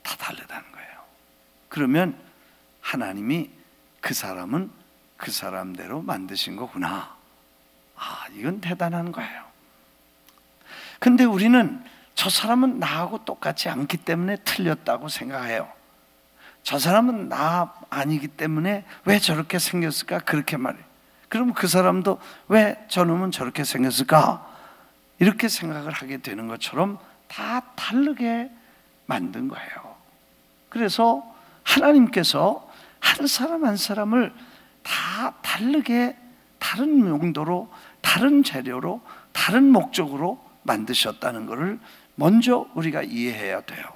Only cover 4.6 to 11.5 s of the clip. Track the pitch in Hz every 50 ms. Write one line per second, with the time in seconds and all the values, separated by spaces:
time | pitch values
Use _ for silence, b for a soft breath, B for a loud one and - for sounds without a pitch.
4.6 | 190 175 160 _ _ _ _ _ _ _ _ _ - - 110 - - 98 92 92
5.6 | 92 92 92 90 87 90 113 151 170 - - 95 95 95 98 95 - 92 90 -
6.6 | - - - 92 92 82 92 95 85 - - _ _ _ _ _ _ _ _ _
7.6 | _ _ _ _ _ _ _ - - - - - - - - 104 104 143 185 208
8.6 | 180 170 180 170 175 170 170 175 170 175 165 - - - - - - - _ _
9.6 | _ _ _ _ _ _ _ _ _ _ _ _ _ - _ _ _ _ _ _
10.6 | B B B B B B B B - 247 247 233 254 240 208 185 202 226